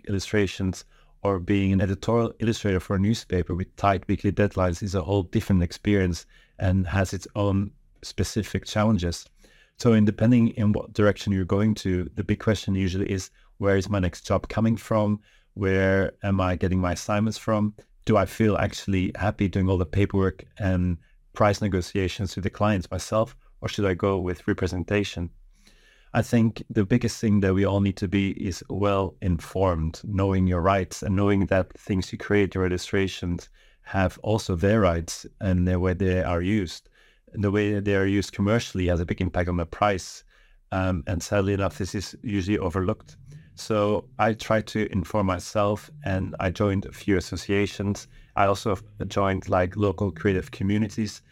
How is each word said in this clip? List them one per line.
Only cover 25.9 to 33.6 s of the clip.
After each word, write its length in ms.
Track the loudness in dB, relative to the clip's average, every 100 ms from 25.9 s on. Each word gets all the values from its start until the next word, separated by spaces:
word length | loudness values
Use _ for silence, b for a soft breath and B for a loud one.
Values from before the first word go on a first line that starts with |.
| b b
I 80 | -2
think 420 | 2 4 2 0 -4
the 160 | 0
biggest 340 | 2 2 0 -2
thing 220 | 2 4
that 140 | 4
we 100 | 4
all 160 | 2 2
need 160 | 0 0
to 100 | 0
be 240 | 0 0
is 300 | -2 -6 -6 -8
well 480 | -2 0 2 0 -2
informed, 800 | -2 -2 -2 0 0 0 -2 -6
knowing 420 | -6 0 2 2 2
your 140 | 2
rights 420 | 2 2 0 -6
and 140 | -2 2
knowing 300 | 4 2 2
that 260 | 2 0 -6
things 340 | -4 -4 -4
you 60 | -6
create, 360 | 0 2 2
your 120 | 0 -2
illustrations, 800 | -2 -2 -2 0 -2 -4 -4 -8 b